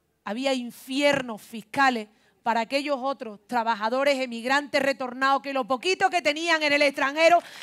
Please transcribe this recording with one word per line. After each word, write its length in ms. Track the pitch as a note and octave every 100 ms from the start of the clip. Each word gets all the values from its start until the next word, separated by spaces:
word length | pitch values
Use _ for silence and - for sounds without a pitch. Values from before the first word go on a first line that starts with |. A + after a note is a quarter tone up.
| _ _
había 300 | G3+ A3+ C4+
infiernos 880 | C4 A#3+ - - C4 C#4+ C#4 B3 G#3+
fiscales 680 | - A3+ - C#4 C4+ A#3 G#3 _ _ _
para 180 | A#3+ A3+
aquellos 360 | A3+ C#4 D4 C4+
otros 440 | C4+ C#4 A3+ G3+ -
trabajadores 720 | B3 A3+ G#3+ A3 B3+ C#4 C4
emigrantes 640 | B3+ A#3 A#3+ C#4 C#4+ C#4+
retornados 600 | C#4 C#4 B3+ B3 C4+ C4+
que 120 | C#4
lo 120 | C4+ A3
poquito 440 | C4 F4+ F#4+ F#4+
que 120 | F4
tenían 420 | D4 D4 E4+ D#4+
en 100 | D4+
el 80 | C#4+
extranjero 600 | C#4+ C#4 C4+ D4+ E4 E4+ - -